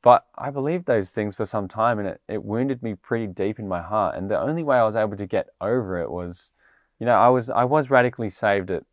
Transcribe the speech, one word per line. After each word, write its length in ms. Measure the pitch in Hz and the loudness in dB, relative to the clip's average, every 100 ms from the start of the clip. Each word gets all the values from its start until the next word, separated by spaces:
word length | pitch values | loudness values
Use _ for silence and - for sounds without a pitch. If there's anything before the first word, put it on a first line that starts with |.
But 260 | 123 120 _ - | 8 6 _ -10
I 140 | 135 | -8
believed 360 | 139 139 175 175 | -4 -2 -4 0
those 260 | 117 95 | 0 0
things 220 | - 104 | -4 -6
for 100 | 98 | -4
some 240 | 104 110 98 | -6 -4 -6
time, 300 | 107 113 110 | 0 0 0
and 100 | 98 | -4
it, 120 | - _ | -8 _
it 160 | 104 | -10
wounded 380 | 104 107 135 123 | -4 -4 -2 -4
me 120 | 120 | -6
pretty 320 | 101 _ 117 107 | -10 _ -4 -4
deep 320 | 90 98 110 | -4 -4 -4
in 100 | 104 | -6
my 140 | 90 | -6
heart. 340 | 82 107 95 69 | -4 -2 -2 -2
And 140 | 95 | -4
the 100 | 101 | -2
only 220 | 98 165 | -2 -4
way 160 | 156 127 | 0 2
I 60 | |
was 120 | 113 110 | 2 2
able 200 | 107 101 | -2 -4
to 100 | 101 | -4
get 220 | 104 - _ | -4 -4 _
over 400 | 95 123 104 90 | -2 -2 -2 -4
it 100 | 71 | -6
was, 420 | 85 87 87 - _ _ _ _ _ | -6 -10 -12 -20 _ _ _ _ _
you 40 | |
know, 120 | 113 113 | 2 6
I 120 | 117 | 6
was, 220 | 127 117 | 4 0
I 140 | - | 0
was 260 | 123 151 131 | 2 0 4
radically 400 | 135 123 - 113 | 4 4 0 -8
saved 400 | - 110 101 92 | -2 0 0 0
at 140 | 87 - | -6 -8